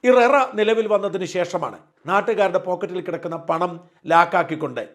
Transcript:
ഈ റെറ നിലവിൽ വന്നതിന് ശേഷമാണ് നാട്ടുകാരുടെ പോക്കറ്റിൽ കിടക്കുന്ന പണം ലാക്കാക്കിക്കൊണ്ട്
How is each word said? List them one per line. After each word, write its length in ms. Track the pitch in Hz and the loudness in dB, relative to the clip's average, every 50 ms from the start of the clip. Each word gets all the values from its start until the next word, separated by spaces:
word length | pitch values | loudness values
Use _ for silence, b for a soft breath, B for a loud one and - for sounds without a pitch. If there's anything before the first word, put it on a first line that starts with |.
| - | 6
ഈ 60 | 247 254 254 | 6 6 6
റെറ 160 | 233 247 277 285 262 254 - 208 | 6 6 6 4 2 2 0 0
നിലവിൽ 260 | 214 208 226 220 220 208 208 | 2 2 2 0 0 0 0
വന്നതിന് 360 | 196 196 202 165 190 185 165 - | 0 0 -2 -4 -4 -6 -4 -2
ശേഷമാണ് 440 | 180 175 175 - 175 151 123 104 87 _ _ _ _ _ 151 | -4 -4 -2 -4 -6 -6 -6 -8 -12 _ _ _ _ _ 0
നാട്ടുകാരുടെ 520 | 185 202 202 - 220 196 202 185 175 190 180 180 | 0 0 0 0 0 2 2 2 2 -2 -2 -2
പോക്കറ്റിൽ 340 | 180 175 196 175 180 180 165 180 | -4 -4 -6 -8 -8 -8 -8 -6
കിടക്കുന്ന 300 | 165 160 - 175 165 165 160 - | -8 -8 -8 -8 -10 -8 -4 -4
പണം 220 | 165 160 175 180 170 165 b b b b b 147 165 | -2 -2 -2 -4 -4 -10 b b b b b 2 4
ലാക്കാക്കിക്കൊണ്ട് 720 | 170 170 170 190 180 165 - 156 - 156 135 127 120 107 - - | 4 4 4 2 -2 0 -2 -4 -6 -6 -8 -6 -8 -10 -10 -14